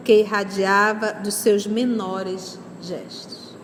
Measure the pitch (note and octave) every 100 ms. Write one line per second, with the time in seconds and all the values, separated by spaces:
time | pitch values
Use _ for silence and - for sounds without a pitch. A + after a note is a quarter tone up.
0 | - G#3+ G#3 G#3 G3 G3 F#3+ G3+ G#3 G#3+
1 | G#3+ - G3+ G3+ A#3 G#3 G#3 A3 B3 A3+
2 | F#3+ F#3+ F#3 F#3+ - - - - - E3
3 | - - - - - -